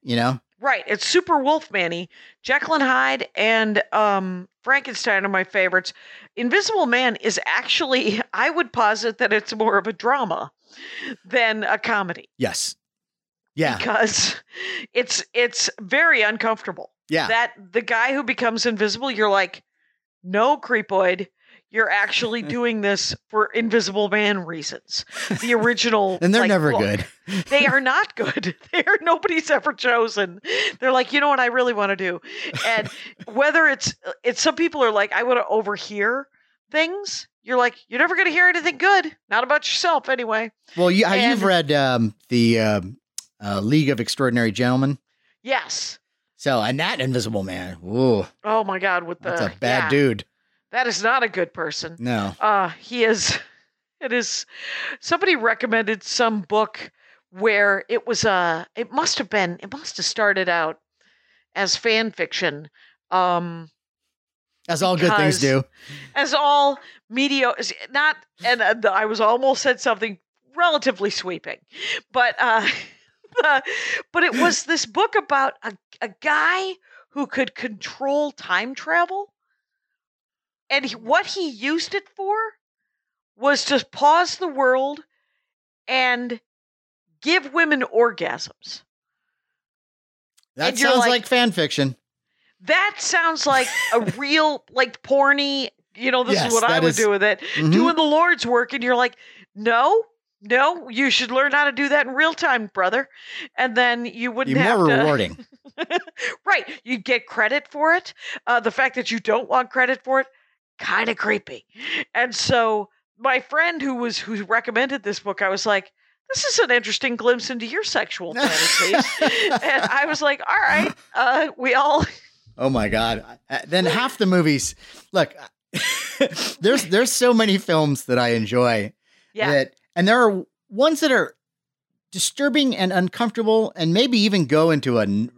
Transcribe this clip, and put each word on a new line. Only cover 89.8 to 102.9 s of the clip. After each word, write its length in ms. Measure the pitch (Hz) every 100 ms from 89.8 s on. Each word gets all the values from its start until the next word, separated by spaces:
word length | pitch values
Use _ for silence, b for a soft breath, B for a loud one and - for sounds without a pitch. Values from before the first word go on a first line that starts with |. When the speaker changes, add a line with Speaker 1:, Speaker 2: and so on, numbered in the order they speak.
| _ _ _ _ _ _ _ -
Speaker 1:
That 140 | 170
Speaker 2:
And 100 | 226
you're 80 | 247
Speaker 1:
sounds 100 | 254
Speaker 2:
like, 80 | 240
Speaker 1:
like 160 | 247 -
fan 260 | 247 240
fiction. 440 | 180 151 - 139 127 _ _ _ _ _ _
Speaker 2:
That 320 | 185 339 415 403
sounds 480 | - 349 330 320 294
like 220 | 262 254 988 1017
a 80 | 233
Speaker 1:
<laughs> 160 | 208 202
Speaker 2:
real, 480 | 277 311 311 277 -
like, 320 | 247 254 -
porny, 640 | - 277 277 277 277 277 262 - _
you 160 | 208 254
know, 140 | 254
this 120 | 247 196
Speaker 1:
Yes, 120 | 151
Speaker 2:
is 40 |
what 100 | 226
I 100 | 233
Speaker 1:
that 80 | 165
Speaker 2:
would 60 | 165
Speaker 1:
is 60 | 156
Speaker 2:
do 140 | 214
with 120 | 202
it. 180 | 208 190 B
Speaker 1:
Mm-hmm. 160 | 147 156
Speaker 2:
Doing 260 | 190 339 320
the 60 |
Lord's 440 | 302 302 349 302 233
work, 260 | 240 240
and 100 | 269
you're 140 | 240 247
like, 200 | 247 - B B B
"No, 480 | 196 214 233 285 453 - _ _ _
no, 460 | 202 247 285 349 254
you 220 | 226 269
should 200 | - 247
learn 220 | 254 285
how 120 | 285 285
to 60 |
do 160 | 247 277
that 160 | 294 254
in 80 |
real 200 | 269 320
time, 360 | 320 330 247 208
brother." 360 | - 185